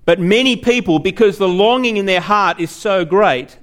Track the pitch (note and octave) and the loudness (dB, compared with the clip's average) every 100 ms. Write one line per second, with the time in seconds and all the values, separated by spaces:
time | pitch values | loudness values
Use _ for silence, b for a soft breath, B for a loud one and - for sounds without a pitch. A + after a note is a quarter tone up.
0 | - F3 F3 A3 C4 A#3 A#3+ A#3+ G3 D#3 | -2 0 2 2 2 0 0 -2 0 0
1 | F#3+ F#3 G#3+ F#3+ F#3+ F3+ G#3 B3+ B3 G#3+ | -2 0 0 2 -2 2 2 2 0 -2
2 | G3 F3+ E3 G#3 F#3 E3+ E3 - G#3+ F#3+ | -2 -2 0 0 0 -2 -6 -6 -2 -2
3 | E3 F#3+ G3+ B2+ - - | 0 2 2 0 -6 -10